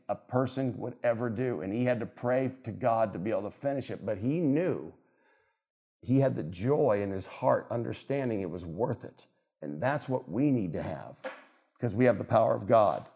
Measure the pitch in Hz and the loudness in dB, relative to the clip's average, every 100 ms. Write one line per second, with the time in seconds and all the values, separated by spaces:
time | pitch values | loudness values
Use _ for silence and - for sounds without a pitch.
0 | - - - 127 135 131 131 104 120 - | -6 -6 0 0 0 0 -4 -4 -8 -2
1 | 120 113 120 104 127 101 95 113 123 117 | 0 0 -2 -2 -2 -2 -2 0 0 0
2 | 107 - 123 127 131 - - 98 123 113 | -4 -4 0 2 0 -4 -10 -2 0 2
3 | 110 95 101 98 101 - 143 139 - 104 | 2 -2 -2 -2 -4 -6 -4 -4 -4 -6
4 | 101 101 117 160 151 143 180 90 80 - | -6 -2 -2 0 2 2 2 -2 -6 -16
5 | _ _ _ _ _ _ _ _ _ _ | _ _ _ _ _ _ _ _ _ _
6 | - 135 135 120 78 92 113 151 139 101 | 2 4 4 0 -6 -4 0 2 4 2
7 | 101 98 - - 131 113 - 117 - - | 0 -4 -8 -2 0 0 0 -4 -4 -6
8 | - 139 127 107 90 87 87 82 120 - | -4 -4 -2 -2 -4 -6 -6 -2 -2 -2
9 | - - - _ _ _ 73 73 123 147 | -8 -18 -20 _ _ _ -10 -4 -2 -2
10 | - 127 - 95 147 127 90 80 76 71 | -2 -4 -2 0 2 2 0 -4 -6 -8
11 | 57 - - - - _ _ _ 120 101 | -10 -12 -12 -12 -20 _ _ _ -2 4
12 | 123 98 - 110 113 117 101 113 101 65 | 4 4 2 4 4 2 4 6 6 2
13 | - | -6